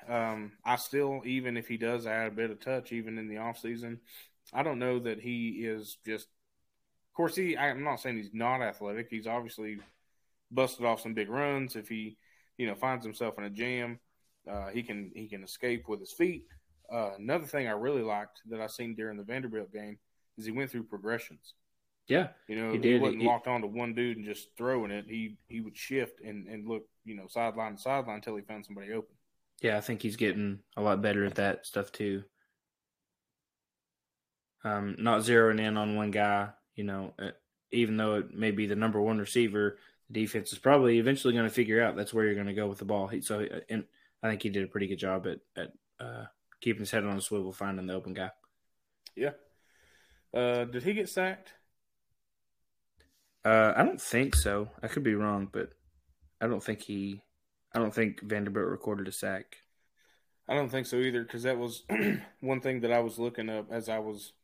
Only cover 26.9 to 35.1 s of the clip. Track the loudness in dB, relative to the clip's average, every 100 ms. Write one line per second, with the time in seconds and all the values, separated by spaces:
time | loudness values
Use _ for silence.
26.9 | _ -14 -14 -8 -2 -2 -2 -6 -6 -2
27.9 | -2 -2 -6 -6 -8 -8 -12 -12 -12 -8
28.9 | -6 -8 _ _ _ _ _ 0 2 0
29.9 | -2 -4 2 2 2 -2 -4 -8 -2 2
30.9 | 4 4 2 2 2 2 0 -2 -4 -4
31.9 | -2 -2 -2 -4 _ _ _ _ _ _
32.9 | _ _ _ _ _ _ _ _ _ _
33.9 | _ _ _ _ _ _ _ -2 -2 -2
34.9 | 0 4